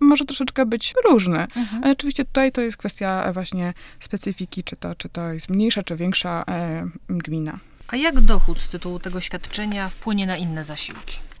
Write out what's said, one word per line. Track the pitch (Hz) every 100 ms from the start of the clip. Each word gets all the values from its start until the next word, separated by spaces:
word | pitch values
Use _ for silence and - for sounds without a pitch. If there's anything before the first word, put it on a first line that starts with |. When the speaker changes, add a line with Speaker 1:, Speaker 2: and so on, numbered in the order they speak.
Speaker 1:
może | 285 285
troszeczkę | 277 277 262 - 254
być | 233 - 508 466
różny. | 247 180 160
Speaker 2:
Mhm. | 175 233 220 220
Speaker 1:
Ale | 262
oczywiście | 269 285 277
tutaj | 269 269 269
to | 254
jest | 233 214
kwestia, | 208 - 196 190
e, | 185
właśnie | 185 180 185 175 180 - -
specyfiki, | - 196 - 190 180 -
czy | - -
to, | 175
czy | 170 -
to | - 170
jest | 160 -
mniejsza, | 190 220 220
czy | 185 165
większa, | 175 185 180 170 -
e, | 175 170 160 175 - -
gmina. | 180 160 160 156 185 - - -
Speaker 2:
A | 247
jak | 320 269
dochód | 233 214 - -
z | -
tytułu | 180 180 180
tego | 185 180
świadczenia | - 180 - - 214 202 190
wpłynie | - - 202 190
na | 180
inne | 175 160
zasiłki? | 156 151 - - - - - -